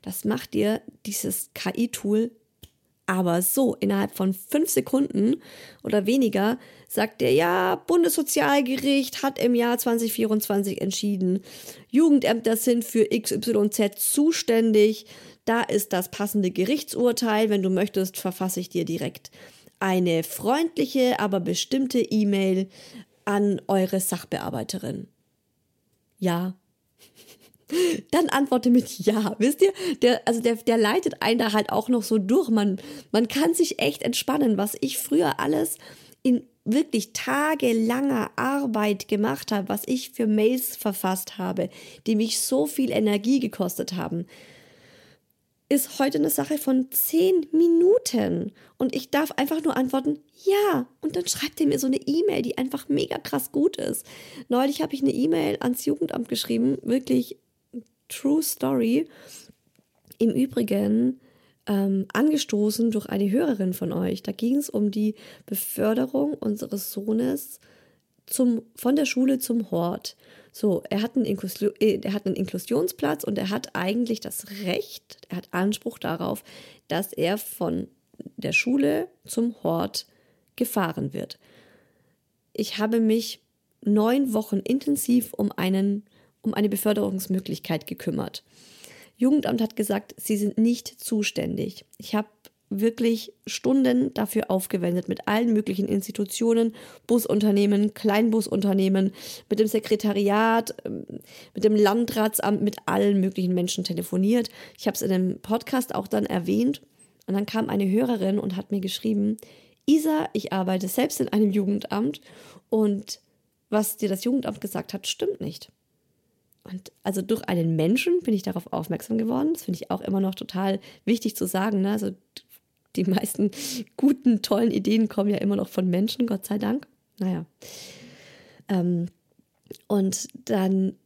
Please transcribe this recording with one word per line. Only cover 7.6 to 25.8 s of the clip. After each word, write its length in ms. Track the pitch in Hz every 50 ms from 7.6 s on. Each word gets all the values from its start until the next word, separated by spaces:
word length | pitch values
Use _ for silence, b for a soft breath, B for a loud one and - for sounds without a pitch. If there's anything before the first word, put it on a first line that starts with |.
| 185 185 -
Bundessozialgericht 1500 | - - - 339 349 339 349 - - 294 - - 302 285 - 277 285 277 247 262 269 269 277 277 277 262 262 - - -
hat 160 | 277 269 -
im 160 | - 247 247
Jahr 220 | 233 233 240 240
zwanzig 360 | 233 - 247 233 226 233 226 226
vierundzwanzig 680 | - 226 214 220 214 208 - 208 202 196 202 - -
entschieden, 600 | - 196 185 - - 208 202 185 185 180 180 196 B B B B B B B B B B
Jugendämter 680 | - 262 320 330 285 269 - - 233 226 226 226 226
sind 300 | 220 - 254 240 240 226
für 260 | - - 233 214 -
X 220 | - 226 220 - -
Y 380 | 214 214 233 226 208 208 214
Z 280 | - - 214 202 202 -
zuständig, 1040 | - - - 285 294 320 320 - - - 226 226 226 226 214 214 208 220 214 214 - B B B B B B B _
da 180 | - 226 233 233
ist 280 | - - 208 196 -
das 200 | - 180 185 -
passende 380 | - - 202 202 - 208 190 185
Gerichtsurteil, 1000 | 180 - 185 196 285 294 - - - - 247 247 233 240 247 226 214 214 226 214
wenn 120 | 208 202
du 80 | 190 190
möchtest, 460 | 190 180 202 202 - 196 190 185 -
verfasse 440 | - - 190 180 - 190 185 180 180
ich 80 | 180 -
dir 160 | - 175 165
direkt 460 | - 165 160 - - - - _ - B B B B B B B B B B
eine 440 | 196 190 185 185 180 175 165 165 165
freundliche, 960 | - - - - 208 254 302 330 330 - - 294 254 - 277 254 247 247 -
aber 220 | 208 202 190 190
bestimmte 580 | 175 175 180 - - - 269 269 269 254 262 247
E-Mail 680 | 220 - - 214 214 202 202 196 196 190 185 190 190 190 B B B B B 247 190 B _ _ _
an 360 | - 202 202 208 202 196 - -
eure 320 | - 196 196 185 185 - 190
Sachbearbeiterin.“ 1080 | 185 - 208 170 - - - - - - - 120 107 - - 185 - 123 - - - - _ _ _ _ _ _ _ _ _ _ _ _ _ _